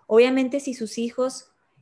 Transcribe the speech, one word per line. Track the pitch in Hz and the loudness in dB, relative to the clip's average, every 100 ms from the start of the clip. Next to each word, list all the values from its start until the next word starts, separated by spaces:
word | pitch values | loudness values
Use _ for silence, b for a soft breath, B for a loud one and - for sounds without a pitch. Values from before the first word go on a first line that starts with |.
| - | 2
Obviamente, | 220 247 262 254 277 | 4 6 4 0 -4
si | 277 | -6
sus | 240 220 - | -8 -8 -8
hijos | 233 247 254 - - _ _ _ | -8 -4 -6 -6 -18 _ _ _